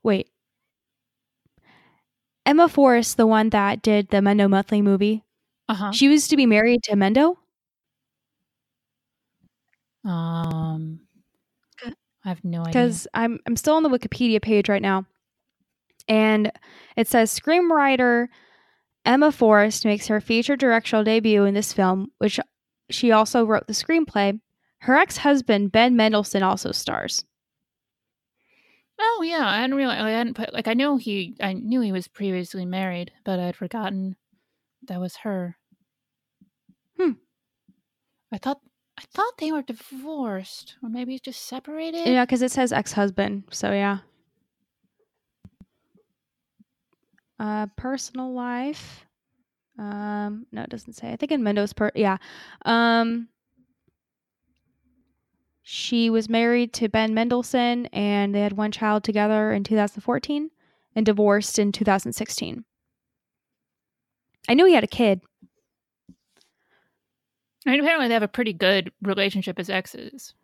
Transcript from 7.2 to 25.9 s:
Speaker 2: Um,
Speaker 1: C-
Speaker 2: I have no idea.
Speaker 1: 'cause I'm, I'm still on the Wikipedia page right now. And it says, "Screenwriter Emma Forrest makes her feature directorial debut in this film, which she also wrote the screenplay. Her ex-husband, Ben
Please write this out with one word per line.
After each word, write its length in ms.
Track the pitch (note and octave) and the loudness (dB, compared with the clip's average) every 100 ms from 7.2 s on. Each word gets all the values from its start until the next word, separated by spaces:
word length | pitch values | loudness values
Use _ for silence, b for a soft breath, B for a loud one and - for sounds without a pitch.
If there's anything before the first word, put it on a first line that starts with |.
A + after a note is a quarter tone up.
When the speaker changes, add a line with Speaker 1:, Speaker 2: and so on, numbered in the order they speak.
| D#4+ F4+ _ _ _ _ _ _ _ _ _ _ _ _ _ _ _ _ _ _ _ _ _ _ _ _ _ _ | 4 0 _ _ _ _ _ _ _ _ _ _ _ _ _ _ _ _ _ _ _ _ _ _ _ _ _ _
Speaker 2:
Um, 960 | G#3 E3+ E3 E3 E3 D#3+ D#3+ D#3+ D#3+ D#3+ _ _ _ _ _ _ _ - | -6 -4 -4 -4 -4 -4 -4 -6 -8 -12 _ _ _ _ _ _ _ -16
Speaker 1:
C- 140 | A#3+ - _ _ | -16 -16 _ _
Speaker 2:
I 20 | G3 | -10
have 160 | F3 | -8
no 180 | F3+ E3+ | -8 -6
idea. 100 | E3 | -2
Speaker 1:
'cause 340 | B3 A#3+ E3+ - | 0 0 0 -6
I'm, 260 | - A#3 A#3 - | -2 -2 -4 -4
I'm 80 | |
still 200 | A#3 D4+ | -2 2
on 80 | D#4 | 2
the 60 | D#4 | 2
Wikipedia 520 | B3 - - A#3+ G#3+ | 0 -2 -2 0 0
page 260 | G#3+ G#3+ G3+ | 2 2 2
right 140 | G3+ | 0
now. 240 | G3 F#3+ F#3+ _ _ _ _ _ _ _ _ _ - | 0 -2 -4 _ _ _ _ _ _ _ _ _ 0
And 420 | A3 A3 G#3+ G#3 - b b b - | 2 4 2 0 -4 b b b -4
it 100 | A3+ | 2
says, 260 | A#3+ A3 - | 2 2 0
"Screenwriter 880 | - E4+ E4+ D#4 C#4 C4 B3 A#3+ A#3+ b b b b b b _ | 0 2 4 2 2 4 2 2 -2 b b b b b b _
Emma 260 | - C4 D4+ | 2 4 4
Forrest 540 | C#4+ A3+ G#3 G#3 G#3+ | 6 6 6 4 0
makes 220 | A3 G#3 - | -2 -2 -2
her 120 | G#3+ | -4
feature 380 | - A3+ A#3+ C#4 | 0 0 0 0
directorial 480 | C4+ A3+ - A3 | 2 2 2 0
debut 400 | G#3+ A3+ A3 G#3 | 2 2 4 4
in 80 | G3+ | 4
this 180 | G3+ G#3 | 0 -2
film, 400 | - F#3 F#3+ G3+ _ | 0 2 0 -4 _
which 200 | - - - _ _ _ _ | -2 -2 -10 _ _ _ _
she 200 | - A#3+ | -2 4
also 320 | A3 A3 B3 | 4 4 0
wrote 220 | A3 A3 | 2 0
the 80 | - | -2
screenplay. 680 | G#3+ - E4 D4+ G#3 G3+ G#3+ _ _ _ _ | -6 0 0 0 0 0 -2 _ _ _ _
Her 140 | - | 2
ex-husband, 760 | C4+ G4 - D4 C#4+ B3 G#3 G3+ | 4 2 0 2 2 2 0 2
Ben 240 | A3 B3 | 4 4